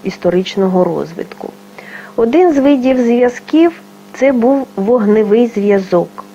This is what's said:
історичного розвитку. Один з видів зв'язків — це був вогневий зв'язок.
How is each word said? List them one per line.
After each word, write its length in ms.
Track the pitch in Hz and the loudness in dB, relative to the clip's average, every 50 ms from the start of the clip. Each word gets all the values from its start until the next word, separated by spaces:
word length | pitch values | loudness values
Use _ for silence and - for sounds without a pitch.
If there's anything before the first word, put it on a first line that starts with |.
| - | -8
історичного 800 | 190 - - - 180 175 180 185 - - 202 190 185 185 185 180 | -10 -10 -4 -4 -2 0 0 -4 -4 -4 -2 -2 0 0 0 0
розвитку. 640 | 175 160 151 143 156 170 - - - - - - - - - - - - - - - - - - - - | 0 -2 -6 -8 -8 -10 -12 -12 -14 -14 -16 -16 -16 -16 -18 -20 -20 -20 -20 -20 -20 -20 -20 -20 -10 -2
Один 360 | - 233 233 247 330 370 349 | -2 -2 2 2 2 2 4
з 60 | 294 277 | 2 2
видів 420 | 262 285 285 262 247 262 262 254 | 2 2 2 2 2 0 0 2
зв'язків — 720 | 240 233 240 240 247 247 247 - - - - 311 330 339 330 - - - - - - - - | 2 0 2 2 0 0 -2 -6 -10 -2 2 2 2 2 0 -6 -20 -20 -20 -20 -20 -20 -6
це 180 | - 254 277 | -2 0 0
був 340 | 269 240 220 254 277 277 254 - - | 2 2 2 2 2 0 -2 -6 -6
вогневий 720 | 196 196 208 247 247 208 202 208 220 214 202 208 233 240 | -4 0 0 0 2 2 2 2 2 2 2 2 2 2
зв'язок. 800 | 233 - 208 202 208 202 196 190 190 185 175 170 - - - - - | 0 0 -2 0 0 0 0 0 0 -2 -2 -2 -2 -10 -20 -20 -20